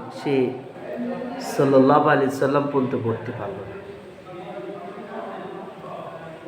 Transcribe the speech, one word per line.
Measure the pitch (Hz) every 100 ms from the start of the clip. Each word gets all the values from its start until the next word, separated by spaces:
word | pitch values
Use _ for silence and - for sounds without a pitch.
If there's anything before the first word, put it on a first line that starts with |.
| - -
সে | - 135 123 - - - - - 120 - - - -
সাল্লাল্লাহু | - 139 135 131 147 151
আলাইহি | 143 135 -
সাল্লাম | 139 143 139
পর্যন্ত | 139 123 123
পড়তে | 113 - - 107
পারল | 101 95 -
না। | 95 - - - - - 175 - - - - - - - - - 180 185 190 - - - - - - - -